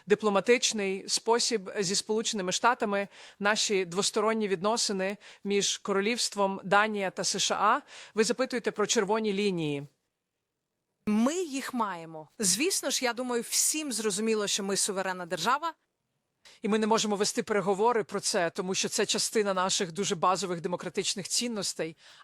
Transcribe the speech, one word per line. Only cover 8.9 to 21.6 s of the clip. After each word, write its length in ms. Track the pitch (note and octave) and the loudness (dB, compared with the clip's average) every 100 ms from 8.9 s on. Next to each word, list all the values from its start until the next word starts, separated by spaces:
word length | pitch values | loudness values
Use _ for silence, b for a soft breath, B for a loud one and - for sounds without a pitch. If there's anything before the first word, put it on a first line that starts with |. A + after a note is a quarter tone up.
| A#3 F#3+ A3 G#3+ | 2 2 2 0
лінії. 540 | F#3+ G#3 F3 D3+ C#3+ C#3+ _ _ _ _ _ _ _ _ _ _ _ - | 0 0 0 -2 -4 -6 _ _ _ _ _ _ _ _ _ _ _ 0
Ми 260 | G#3+ B3 | 2 2
їх 400 | F4 E4+ C4+ - | 0 -2 -4 -4
маємо. 540 | B3 G#3 F3 E3 D#3+ D3+ - | -4 -4 -6 -10 -14 -14 -2
Звісно 520 | G3 F#3+ E4+ - D4+ | 0 2 2 0 -2
ж, 140 | - | -2
я 80 | A#3+ | -2
думаю, 300 | A3+ B3+ A#3+ | -2 -2 -4
всім 500 | A3+ - - D#4 D4+ | -2 0 0 0 -4
зрозуміло, 540 | G#3+ G#3+ F#3 A3 A3 G3+ | -2 -2 0 0 0 0
що 180 | - | -2
ми 120 | G3 F#3+ | -2 0
суверенна 500 | - F#3+ F#3+ F#3 F3 | 0 -2 -4 -4 -6
держава. 480 | F3 F#3 C#4 E4 D#4 _ _ _ _ _ _ - B | -2 0 0 -2 -8 _ _ _ _ _ _ -20 B
І 60 | G#3+ | 0
ми 100 | G#3+ | 2
не 80 | G#3+ | 2
можемо 300 | A3 G#3+ G3 | 2 2 0
вести 260 | G3+ - | 0 -2
переговори 600 | A3 G#3 F3+ F#3+ A3+ A#3 | -2 0 0 2 2 2
про 160 | F#3+ G3 | -2 -4
це, 300 | - G#3 E3+ | -2 0 0
тому 240 | - F#3 | -2 -4
що 140 | F#3+ F#3 | -2 -2
це 180 | - G3+ | 0 0
частина 480 | G#3+ - A3+ G3+ | 0 0 2 2
наших 380 | F#3 F#3 - F3+ | 2 0 0 -2
дуже 220 | E3 F#3+ | -2 -4
базових 460 | F#3 F#3 F#3 F#3+ E3+ | 2 2 2 0 -4
демократичних 680 | F3+ F3 F3+ G3+ F#3 G#3 E3 | -4 -6 -6 -4 -2 -4 -4
цінностей. 680 | - A#3+ G#3+ | -2 -2 -2